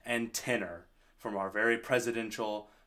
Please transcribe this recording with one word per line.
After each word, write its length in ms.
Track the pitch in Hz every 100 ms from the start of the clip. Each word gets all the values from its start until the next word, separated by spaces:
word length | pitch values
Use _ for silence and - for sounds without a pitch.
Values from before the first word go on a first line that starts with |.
| 120
and 280 | 120 117
tenor 520 | - - 117 90 85 - _ _ _
from 180 | 113 98
our 140 | 95
very 280 | 104 117 117
presidential 920 | - 127 117 113 110 113 107 104 - -